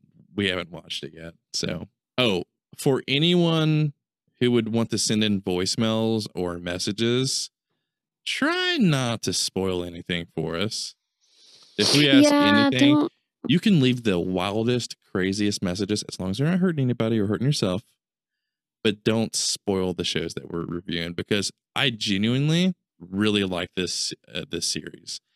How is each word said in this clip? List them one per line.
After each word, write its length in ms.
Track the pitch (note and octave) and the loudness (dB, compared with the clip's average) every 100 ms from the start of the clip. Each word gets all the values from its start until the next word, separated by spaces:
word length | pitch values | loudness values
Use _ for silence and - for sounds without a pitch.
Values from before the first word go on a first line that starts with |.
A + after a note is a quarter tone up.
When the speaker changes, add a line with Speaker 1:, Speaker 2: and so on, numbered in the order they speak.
| _ _ _ | _ _ _
Speaker 1:
We 140 | F#2 G2 | -4 -2
haven't 220 | F2+ E2+ | -2 -6
watched 340 | E2 E2 - | -12 -14 -14
it 80 | C#2+ | -14
yet. 200 | D#2+ E2 - _ | -14 -16 -18 _
So, 360 | - - E2+ - _ _ - | -8 -6 -6 -10 _ _ -2
oh, 280 | B2 F2+ - _ _ - | 0 0 -4 _ _ -4
for 260 | D3 C3 - | 0 0 0
anyone 840 | C#3 E3 F3 E3+ D#3+ D#3 D3+ D3+ - _ _ _ - | 0 2 4 2 2 2 2 0 -4 _ _ _ -2
who 100 | B2 | 2
would 200 | A#2+ A2 | 2 2
want 160 | A2+ A2 | -2 -2
to 80 | G#2+ | -2
send 240 | - G#2+ | 0 0
in 200 | G#2+ G2 | 2 0
voicemails 840 | F#2+ F2+ F#2 - A2 A2 A2+ A2+ G#2 | -2 -2 -2 0 0 0 0 -2 -4
or 240 | - F2+ F2 | -6 -6 -6
messages, 920 | F2 F2+ A2 G#2 A#2 B2 C3+ - - _ _ _ _ _ _ _ | -6 -4 -4 -2 0 0 0 -4 -6 _ _ _ _ _ _ _
try 540 | - - C#4+ F4+ F4+ E4+ | -10 -2 0 0 0 2
not 440 | F#3+ C#3 B2 A2+ | 2 2 0 -2
to 100 | - | -4
spoil 520 | F2+ - F#2+ F#2 F2+ | -4 -4 -2 -2 -2
anything 420 | F2 E2+ F2 F2 E2+ | -4 -8 -6 -6 -6
for 220 | - D#2 E2+ | -6 -6 -4
us. 380 | G#2 - - - _ _ _ _ _ - - - | -4 -6 -10 -14 _ _ _ _ _ -20 -8 0
If 180 | G#3 | 2
we 140 | C#4 D4 | 4 6
ask 220 | C#4 D4 | 8 8
Speaker 2:
Yeah, 400 | C#4+ C#4+ C#4+ C#4 | 6 6 6 4
Speaker 1:
anything, 240 | B3+ C#4+ D4+ | 4 6 6
Speaker 2:
don't. 160 | - - _ _ - | 2 -6 _ _ 0
Speaker 1:
you 140 | E3 | 2
can 200 | A3+ F3+ | 4 6
leave 240 | B2+ A#2+ | 6 2
the 140 | A2+ F2 | 2 0
wildest, 800 | F#2 F#2 F#2+ G#2+ A2+ B2 - - _ | 0 -2 0 0 0 0 -2 -12 _
craziest 500 | G2 F#2 G2 G#2 G2+ | -2 0 0 0 0
messages, 400 | F#2 F2+ G2 G#2 - | -4 -2 -2 -4 -6
as 100 | - | -8
long 120 | F#2 | -6
as 80 | G#2 | -2
you're 100 | D3 | 0
not 100 | F3+ | 2
hurting 220 | F#3 D#3 | 0 0
anybody 340 | B2+ A#2 A2+ A2+ | 0 0 0 0
or 80 | G2+ | 0
hurting 200 | G#2 B2+ | 0 0
yourself. 380 | D3 G2 F#2 - _ _ _ _ _ _ _ _ _ | 0 0 -2 -6 _ _ _ _ _ _ _ _ _
But 220 | A2 G#2 | -2 0
don't 320 | - A2+ A2 - | 0 0 -2 -4
spoil 560 | - - - F#2+ F#2 | -4 -4 -2 -2 -2
the 120 | F2 | -4
shows 300 | F2 E2 E2 | -4 -4 -6
that 160 | - C2+ | -8 -10
we're 140 | E2+ | -8
reviewing, 480 | - F2 G2 F2 E2+ | -6 -8 -6 -6 -6
because 400 | F2 - G#2 F#2+ - _ - | -8 -4 -4 -4 -8 _ -4
I 140 | C#3 | -2
genuinely 840 | A2 G#2+ G2 A2 B2+ D3 E3 F#3 F3 _ _ | -2 -2 -2 0 0 0 2 0 -2 _ _
really 440 | F2 F#2+ G#2+ G#2 | -8 -2 0 2
like 260 | F#2+ F2+ F2+ - | 0 -4 -6 -4
this, 360 | F2 - - - _ | -4 -4 -8 -10 _
uh, 120 | F2 - | -12 -8
this 160 | E2+ - | -6 -6
series. 540 | - D#2+ - - - _ | -6 -10 -16 -14 -16 _